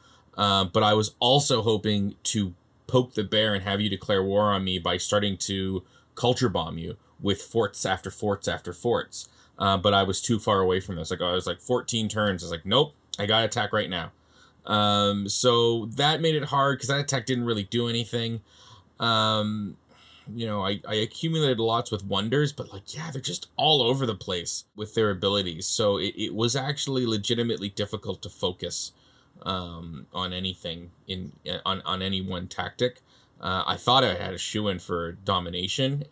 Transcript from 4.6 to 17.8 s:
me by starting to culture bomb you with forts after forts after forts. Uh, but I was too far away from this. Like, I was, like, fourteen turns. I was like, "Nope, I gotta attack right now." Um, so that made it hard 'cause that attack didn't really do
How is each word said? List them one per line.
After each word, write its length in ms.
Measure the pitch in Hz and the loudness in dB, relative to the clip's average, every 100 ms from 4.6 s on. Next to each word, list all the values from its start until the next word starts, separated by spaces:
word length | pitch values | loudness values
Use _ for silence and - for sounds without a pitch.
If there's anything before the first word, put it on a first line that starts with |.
me 140 | 95 92 | 0 -2
by 180 | 87 90 | 0 -2
starting 400 | - 104 104 92 | 0 0 0 -2
to 460 | - 95 95 95 - _ _ | -2 -2 -2 -4 -6 _ _
culture 340 | - 120 123 120 | 0 2 4 2
bomb 300 | 87 82 85 | 0 -4 -6
you 180 | 85 - _ - | -8 -10 _ -6
with 200 | 95 98 | -2 -2
forts 420 | - 113 104 - | -2 0 0 0
after 260 | 98 92 95 | -2 -2 -4
forts 380 | - 104 98 - | -6 -4 -2 -2
after 240 | 85 - | -6 -6
forts. 560 | 87 120 101 - - - _ - - | -4 0 0 -2 -8 -12 _ -18 -2
Uh, 180 | 98 95 | 0 4
but 160 | 101 | 4
I 100 | 101 | 4
was 180 | 98 92 | 4 0
too 160 | - 110 | 0 0
far 220 | - 98 | 2 4
away 200 | 92 92 | 4 2
from 160 | 92 85 | 0 -6
this. 140 | 80 | -6
Like, 100 | 87 | -2
I 120 | 90 | 0
was, 120 | 90 90 | 0 -2
like, 140 | 85 | -6
fourteen 480 | - 123 - 117 107 | -2 -2 -2 -2 -2
turns. 340 | 107 104 90 | 0 0 0
I 40 | 85 | -4
was 40 | |
like, 140 | 87 | -8
"Nope, 300 | 95 120 151 - _ - | 0 2 2 -2 _ -6
I 80 | 104 | 0
gotta 180 | 110 | 2
attack 300 | 110 117 104 | 2 0 0
right 160 | 107 101 | 0 -2
now." 200 | 90 80 - _ _ - _ | -4 -6 -12 _ _ -20 _
Um, 640 | - 104 104 104 101 101 98 | -2 2 4 4 4 2 0
so 580 | - 123 117 117 117 110 127 | 2 4 6 4 2 -2 0
that 260 | 143 160 | 2 2
made 120 | 165 | 2
it 100 | 151 | 0
hard 340 | 139 143 139 131 | 0 2 2 0
'cause 80 | - | -2
that 100 | 143 | -2
attack 280 | 143 131 113 | 0 -2 0
didn't 180 | 123 | -2
really 200 | 120 107 | 0 -2
do 220 | 98 123 | 0 -2